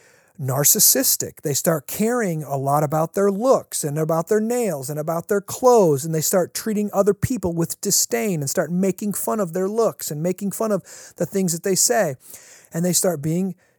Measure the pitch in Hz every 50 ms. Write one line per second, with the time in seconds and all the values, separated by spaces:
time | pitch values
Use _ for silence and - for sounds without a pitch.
0 | _ _ _ _ _ _ _ - 139 127 127 139 147 - - 214 - - - 254
1 | 254 - - - 139 - - - - 156 139 - - 180 165 147 - - - -
2 | 208 226 247 247 220 180 165 156 147 135 139 135 135 139 143 147 151 139 156 156
3 | 165 165 - 202 196 202 196 190 233 269 233 151 - - - - - 147 143 156
4 | 160 156 165 165 170 - 214 214 214 226 247 247 233 196 156 139 131 135 147 151
5 | 151 165 165 170 - - 208 202 190 - - - 254 254 247 226 190 160 143 131
6 | 147 165 160 156 147 - - 185 170 - - - - 226 214 208 208 202 - 190
7 | 202 208 196 - - - 262 208 - 175 170 165 165 - - - - 202 170 -
8 | - - 240 233 226 214 180 151 143 135 - 185 160 147 175 180 190 190 180 -
9 | 220 208 180 - - 226 226 220 196 165 160 185 190 196 214 233 226 180 139 -
10 | - - 156 147 160 180 180 - 202 196 - - 226 220 202 170 - - - -
11 | - - - - 175 - - 196 190 170 165 165 - 202 185 - - - 240 226
12 | 196 151 131 - - - - - - - - - - _ - 165 175 180 165 -
13 | - 185 170 147 143 156 165 180 190 190 170 - _ _ _